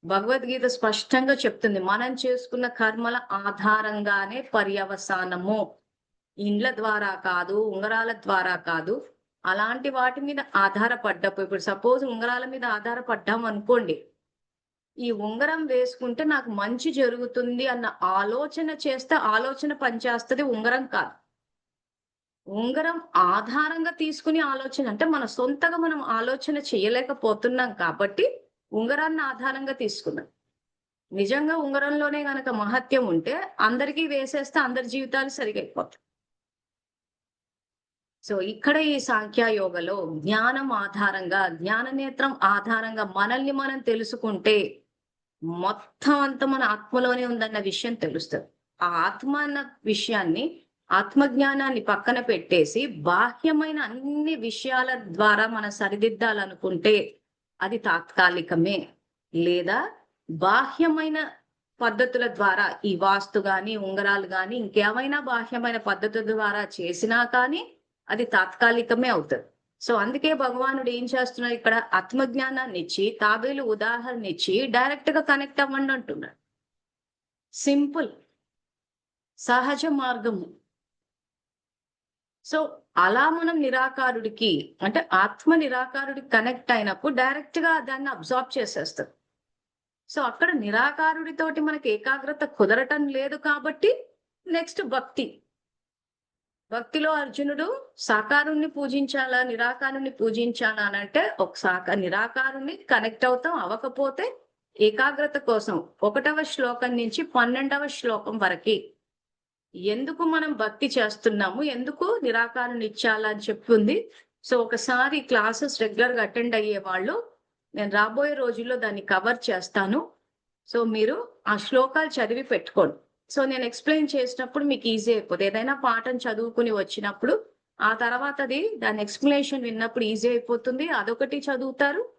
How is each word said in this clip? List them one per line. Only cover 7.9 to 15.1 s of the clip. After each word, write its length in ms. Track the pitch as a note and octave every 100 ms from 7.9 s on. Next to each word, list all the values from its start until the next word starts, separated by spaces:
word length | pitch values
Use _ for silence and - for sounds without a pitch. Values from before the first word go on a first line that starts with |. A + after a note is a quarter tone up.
| A3+ A3+ A3 G3+
ద్వారా 280 | G3 F#3 F3 E3+
కాదు, 260 | E3 D#3+ B3 - _ _ _
అలాంటి 440 | - F#3+ G#3+ B3+ C4+ C4
వాటి 240 | B3+ B3+ C#4
మీద 140 | C#4 - G3+
ఆధారపడ్డప్పుడు, 800 | G3 G3 A3+ A#3+ G#3+ F3+ G3 G3 F#3+
ఇప్పుడు 180 | G3 G3
సపోజ్ 320 | G3 A#3 B3+ C4+
ఉంగరాల 320 | A3+ A#3 B3 C4
మీద 120 | C4 A#3+ G#3+
ఆధారపడ్డాం 640 | G#3+ A#3+ B3+ G#3+ - A3+ A#3
అనుకోండి, 460 | G#3 G#3 B3 G3+ D#3 - _ _ _ _ _ _ _ _ -
ఈ 100 | A#3+